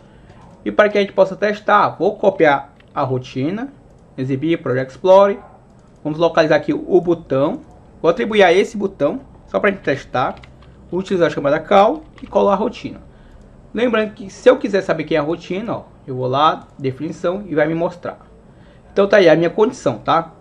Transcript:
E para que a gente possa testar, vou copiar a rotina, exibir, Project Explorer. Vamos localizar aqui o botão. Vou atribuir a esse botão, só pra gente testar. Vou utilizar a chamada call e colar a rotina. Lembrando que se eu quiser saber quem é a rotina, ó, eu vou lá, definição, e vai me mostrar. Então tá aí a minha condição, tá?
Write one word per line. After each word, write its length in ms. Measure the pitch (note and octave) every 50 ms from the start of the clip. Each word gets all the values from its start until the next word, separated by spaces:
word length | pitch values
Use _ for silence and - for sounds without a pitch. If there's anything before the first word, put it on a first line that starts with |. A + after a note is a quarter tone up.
| - - - - - - - - - - - - -
E 80 | G#3 G3+
para 160 | - G#3+ G#3
que 100 | G#3 G#3
a 20 |
gente 120 | G3+ G3 -
possa 240 | - F#3+ F#3 F3+
testar, 540 | E3+ G3+ G#3+ G#3 G#3 - - G#3 G#3 F3 B2+
vou 260 | B2+ - D#3 G3 G#3
copiar 580 | - - G3 F#3+ - D#3+ D3 C#3 C3+ - - - _ _ _ -
a 100 | - C#3+
rotina, 720 | B2+ C3 B2+ B2+ - - C3 C3 D#3 G3 A3 B3+ C#4+ - - - - - - - - _
exibir, 440 | - C3 C3 C#3 C3 D3 D#3+ E3 E3
Project 320 | - C3 B2 C3 C3 C3 -
Explorer. 460 | - - F#3 F#3 G3 G3+ G3+ G3+ - - - - - _ - - - - _ _ _ -
Vamos 160 | D3+ D#3 D#3
localizar 380 | E3+ E3 - E3+ D#3+ D3+ D#3
aqui 160 | D3 - - C#3+
o 280 | - - - F#3+ F3+
botão. 600 | E3+ F3 E3+ E3+ - - C3+ C3 C#3+ E3 A#3+ - - - - - - - - - -
Vou 80 | D#3+
atribuir 320 | E3+ G3 A#3 G#3 A3 G#3 F#3+
a 100 | F3 E3+
esse 240 | F#3+ A3+ - -
botão, 440 | G3+ G#3 F#3+ - - C#3+ D3 A#3+ C4+ - - - - -
só 140 | - - -
pra 100 | - G3+
gente 120 | G3 F#3+ -
testar. 540 | - C3+ B2+ - - - B2 C3+ E3 - - - - - - - - - - - -
Vou 80 | E3+ F3+
utilizar 300 | F#3+ - G3 F3 E3+ D3
a 20 |
chamada 300 | - E3 C#3+ C#3+ E3 -
call 420 | - - G3+ G3 G3+ A3+ D#4 D#4+ - - - - -
e 40 |
colar 280 | - - G3 G3+ G3+ G3
a 20 |
rotina. 440 | F#3+ A3+ A#3+ - - - - - - - - - - - - - - - - - - - - -
Lembrando 420 | G#3 A#3+ B3+ A3+ A3 G#3+ G#3 G#3
que 160 | - G3+ F#3+
se 180 | - - - B3
eu 80 | C4
quiser 240 | C4 - A#3 G3 F#3+
saber 240 | - - D#3+ D#3+ D3
quem 120 | - E3
é 40 | D3+
a 20 | D3
rotina, 540 | D3+ E3 D#3+ - - F3+ F#3+ A#3 A3 C3+
ó, 60 | G2+ - - - - -
eu 100 | - C3
vou 100 | B2+ B2+
lá, 400 | B2+ C3 C#3 D3+ D#3+ F3+ B2 - - - -
definição, 680 | C#3 C3 B2+ - D3 E3 E3 - - F3 F3+ G3+ G#3
e 80 | F3+ D3+
vai 140 | D#3 D3 D#3
me 60 | E3
mostrar. 520 | E3 E3+ F3+ E3+ - - G#2 - - - - - - - - - - - - - - - -
Então 160 | - - G3
tá 120 | G3 G#3+ G#3
aí 100 | F#3 D#3+
a 80 | D#3
minha 140 | D#3+ E3+ E3
condição, 480 | - - G#3+ B3 - - - C#3+ A#2 G#2
tá? 340 | - - D3 E3 E3 - - -